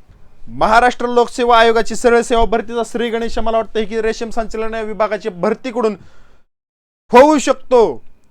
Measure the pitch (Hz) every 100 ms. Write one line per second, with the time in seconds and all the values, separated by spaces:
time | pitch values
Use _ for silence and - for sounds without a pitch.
0 | - - - - - 120 170 220 247 240
1 | 240 240 233 - 240 233 226 226 220 220
2 | 247 233 240 233 220 233 247 240 226 233
3 | 233 226 226 240 233 226 220 220 208 226
4 | 220 214 226 233 214 220 220 226 214 208
5 | 214 208 214 175 170 220 254 226 220 196
6 | - - - - _ _ _ _ _ _
7 | - 240 294 302 285 262 - 247 202 120
8 | - - _